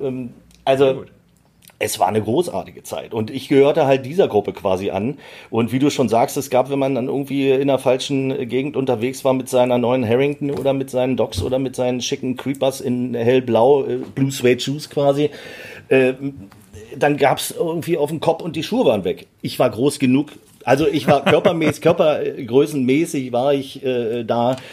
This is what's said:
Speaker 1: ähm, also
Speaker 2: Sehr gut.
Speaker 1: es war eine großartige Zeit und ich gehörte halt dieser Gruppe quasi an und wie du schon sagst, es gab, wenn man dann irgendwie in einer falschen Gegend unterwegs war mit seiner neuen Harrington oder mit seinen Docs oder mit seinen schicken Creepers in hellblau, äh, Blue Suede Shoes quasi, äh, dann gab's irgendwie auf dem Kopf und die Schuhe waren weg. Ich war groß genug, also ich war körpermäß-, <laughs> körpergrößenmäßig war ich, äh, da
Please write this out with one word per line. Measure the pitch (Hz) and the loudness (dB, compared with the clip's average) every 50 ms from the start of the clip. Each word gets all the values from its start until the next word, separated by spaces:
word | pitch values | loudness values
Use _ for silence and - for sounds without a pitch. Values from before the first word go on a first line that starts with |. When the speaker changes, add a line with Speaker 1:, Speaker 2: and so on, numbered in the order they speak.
| 143 | -6
Speaker 1:
ähm, | 131 127 131 123 120 - - _ _ _ _ _ | -6 -6 -8 -10 -12 -14 -20 _ _ _ _ _
also | - 135 131 139 | 0 2 4 4
Speaker 2:
Sehr | 135 131 | 2 2
gut. | - 98 - _ _ _ _ _ _ _ _ _ _ _ - - - | 0 -6 -16 _ _ _ _ _ _ _ _ _ _ _ -20 -8 -6
Speaker 1:
es | 107 104 - - | -6 -4 -2 0
war | 95 92 | 0 0
eine | 104 110 | 0 0
großartige | 101 107 120 165 170 - - 92 85 90 85 - - | -2 0 0 -2 -2 -2 -6 -8 -10 -10 -14 -20 -14
Zeit | - - - - - - | -12 -10 -10 -10 -8 -6
und | 113 107 110 | -6 -6 -6
ich | 135 127 - - | -6 -10 -4 2
gehörte | 147 135 139 143 151 165 147 | 4 6 6 6 4 4 2
halt | 135 139 127 117 | 2 2 2 0
dieser | 127 160 190 170 120 | 0 0 2 2 4
Gruppe | 104 104 98 98 | 2 2 0 0
quasi | 90 - - 98 92 92 101 85 | -4 -4 -2 -2 -2 0 -2 -2
an | 73 98 104 131 143 - - - - - - - | -2 -2 -2 -4 -6 -8 -12 -20 -20 -20 -12 -4
und | - 113 117 107 | -2 -2 0 0
wie | 120 127 | 0 0
du | 143 143 | 2 2
schon | - - 131 101 | 2 2 0 2
sagst, | 110 117 143 143 - 147 | 2 2 2 0 -2 -4
es | 127 - | -4 0
gab, | 127 123 131 139 | 0 0 0 0
wenn | 139 139 | -2 -2
man | 135 135 135 | 0 0 0
dann | 120 123 139 | -2 -2 -2
irgendwie | - 139 139 135 139 139 135 139 | -4 -4 -4 -4 -2 0 2 2
in | 131 131 143 139 | 2 2 2 2
einer | 135 127 | 0 2
falschen | - 131 127 131 - - 139 135 135 131 131 - 127 117 | 2 2 0 0 0 -2 -2 -2 -2 -2 -2 -4 -4 -2
Gegend | 120 131 135 151 - | -2 -2 -2 -2 -2
unterwegs | 127 135 131 123 107 117 131 131 - - | -2 -2 0 0 0 -2 -4 -4 -2 0
war | 131 131 | 0 0
mit | 127 123 - | 0 -2 0
seiner | 127 123 123 127 123 123 | 2 2 2 4 2 2
neuen | 120 117 127 131 123 | 2 2 2 0 2
Harrington | 107 117 127 139 143 143 - 147 139 | 2 2 2 2 0 -2 -2 -4 -4
oder | 139 - 131 139 135 | -4 -2 -2 0 0
mit | 135 135 135 | -2 -2 -4
seinen | 120 127 127 131 127 110 | -2 -2 0 0 0 0
Docs | 117 131 - - 135 | 0 -2 -2 -4 -4
oder | 131 127 131 | -2 -2 -2
mit | 135 123 127 - | -2 -2 -4 -2
seinen | 123 123 127 123 | -2 -2 -2 -2
schicken | 120 - 131 - - 127 120 | -4 -4 -6 -4 -4 -6 -6
Creepers | - - 131 127 - 131 135 135 - | -4 -4 -6 -4 -2 -2 -2 -2 -2
in | - - 123 123 123 127 120 | -4 -2 -2 -2 -2 -4 -4
hellblau, | 120 113 120 131 127 120 120 113 110 117 135 147 139 131 | 0 2 2 2 2 2 2 4 4 6 6 4 4 2
äh, | 120 123 127 131 - - | -2 -4 -6 -6 -8 -4
Blue | 139 135 135 | -2 -2 -2
Suede | 135 - 120 120 123 123 | 0 0 2 2 2 2
Shoes | - 139 139 151 - - | 0 -4 -6 -8 -10 -6
quasi, | - 151 143 139 139 143 147 143 - - - - - - - - - - - - | -4 0 2 2 2 2 0 -2 -2 -8 -18 -18 -18 -18 -18 -18 -18 -20 -2 2
äh, | 131 131 131 127 131 135 139 139 139 - 98 - - - - _ - - - - - 135 | 4 4 4 4 2 -2 -6 -10 -10 -10 -16 -20 -20 -20 -20 _ -20 -20 -20 -16 -4 -2
dann | 160 147 147 | 0 0 2
gab's | 135 143 131 147 - - - - - | 4 2 2 2 0 -2 -6 -6 -4
irgendwie | 170 165 165 170 - 165 170 151 | -4 -4 -4 -4 -4 -2 -2 0
auf | 147 139 | 0 -2
dem | 165 143 | -2 -2
Kopf | - 165 156 - 190 | 0 0 0 0 -4
und | 170 131 156 | -8 -8 -8
die | - | -6
Schuhe | - 208 254 233 | -2 -2 2 2
waren | 143 110 101 87 | 2 2 2 0
weg. | 92 82 - - - _ _ | -2 -4 -6 -8 -18 _ _
Ich | - 123 - - | -10 -6 -2 0
war | 139 123 | 0 0
groß | 101 107 131 143 - - | 0 0 0 0 0 2
genug, | 139 123 127 139 151 - - - _ _ _ _ - | 2 2 4 2 2 -2 -8 -20 _ _ _ _ 0
also | 117 131 139 160 143 | 2 2 4 4 2
ich | 165 143 - - | 0 0 2 2
war | 147 135 - | 2 4 4
körpermäß-, | 190 147 165 - 196 175 165 160 147 147 - | 4 4 4 4 2 2 2 0 0 0 2
<laughs> | - 160 170 - 175 151 143 104 - - - - 139 | 2 2 4 4 4 2 2 0 -2 -4 -6 -6 -6
körpergrößenmäßig | 104 117 139 156 147 147 139 127 123 135 151 170 160 - 143 127 123 | 2 4 4 4 4 0 -2 0 2 2 2 0 -2 -4 -6 -6 -4
war | 120 120 131 143 143 | -2 0 0 0 0
ich, | 139 131 131 - 135 135 | 0 -2 -6 -12 -8 -4
äh, | 127 127 120 120 110 120 120 117 | -4 -2 -2 -2 -2 -4 -4 -4
da | 110 117 117 120 123 131 123 - - | -2 0 0 0 0 0 -2 -6 -14